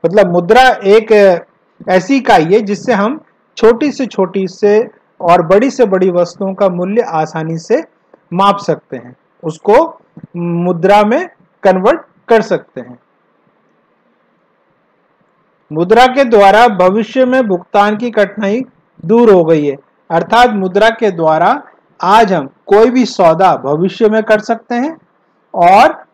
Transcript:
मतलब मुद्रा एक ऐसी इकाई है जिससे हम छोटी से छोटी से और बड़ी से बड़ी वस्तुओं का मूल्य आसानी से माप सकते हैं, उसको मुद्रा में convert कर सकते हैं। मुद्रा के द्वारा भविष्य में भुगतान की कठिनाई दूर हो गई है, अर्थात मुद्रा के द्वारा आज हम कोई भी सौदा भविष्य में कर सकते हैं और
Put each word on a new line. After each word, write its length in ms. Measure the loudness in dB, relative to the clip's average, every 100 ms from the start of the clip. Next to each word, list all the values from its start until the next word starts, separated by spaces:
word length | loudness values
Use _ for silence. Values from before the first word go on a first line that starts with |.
| 0
मतलब 260 | 0 0
मुद्रा 360 | 0 2 4 4 2
एक 540 | 2 2 2 2 4 2 -4 _ _ _ -4
ऐसी 280 | -2 0 -4
इकाई 280 | 2 0
है 160 | 2 0
जिससे 320 | -2 -8 -4
हम 320 | -2 -2 -6 _ _ _ 0
छोटी 360 | 0 2 -2
से 140 | -4 -8
छोटी 420 | -4 -4 -4 -8
से 560 | -4 0 0 -2 _ _ _
और 220 | 0 2
बड़ी 280 | 2 0 0
से 160 | 0 0
बड़ी 240 | 0 0
वस्तुओं 440 | 0 -4 -4 -10
का 140 | -2 -2
मूल्य 340 | -2 -4 -4
आसानी 560 | -4 -4 -6 -6 -8 -10
से 260 | -4 -6 -6 _ _ _ _
माप 260 | -2 -2 -2
सकते 380 | -4 -8 _ -18
हैं, 200 | -18 -20 _ _
उसको 560 | -12 -10 0 0 0 -8 _ -20 -16 -10
मुद्रा 680 | -6 -4 -4 -2 2 2
में 260 | 2 -2 -6 _ _ _
convert 380 | -2 0 0 -2 -6 _ 0
कर 140 | 0
सकते 380 | 0 -6 -8 -18
हैं। 180 | -18 -20 _ _ _ _ _ _ _ _ _ _ _ _ _ _ _ _ _ _ _ _ _ _ _ _ _ _ _
मुद्रा 340 | -6 2 4 4
के 180 | 2
द्वारा 440 | 0 4 4 4 2
भविष्य 560 | 2 0 0 -4 -2
में 240 | 0 0 -2
भुगतान 480 | -4 -2 0 0 -2
की 140 | -4
कठिनाई 520 | -2 -4 -2 -4 -4 -8 _ _ _
दूर 280 | -2 2 4
हो 120 | 4
गई 220 | 2 0 -2
है, 100 | -8 _ _ _
अर्थात 400 | -6 -2 2 2
मुद्रा 400 | 0 -4 0 0
के 200 | 0 -6
द्वारा 520 | -2 -2 0 0 -2 -8 _ _ _
आज 300 | 0 2 2
हम 140 | -2 -6 _ 0
कोई 240 | 2 2
भी 160 | 2 -2
सौदा 500 | 0 0 2 0 0
भविष्य 520 | -4 -4 -4 -2 -2
में 140 | 0
कर 180 | 0 -2
सकते 340 | -2 -8 _
हैं 240 | -8 -6 -10 _ _ _ _ _
और 360 | 0 4 4 4 0 -18